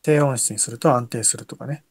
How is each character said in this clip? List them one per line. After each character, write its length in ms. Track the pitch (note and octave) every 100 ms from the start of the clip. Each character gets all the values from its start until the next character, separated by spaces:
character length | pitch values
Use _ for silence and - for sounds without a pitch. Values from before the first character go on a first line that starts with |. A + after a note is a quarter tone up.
低 180 | - D3+
音 160 | C#3+ B2
質 140 | -
に 80 | G#2+
す 100 | -
る 60 | A#2+
と 160 | D#3+
安 140 | B2 A#2+
定 160 | A#2
す 120 | G#2+ -
る 100 | -
と 100 | -
か 100 | B2+
ね、 160 | D3 _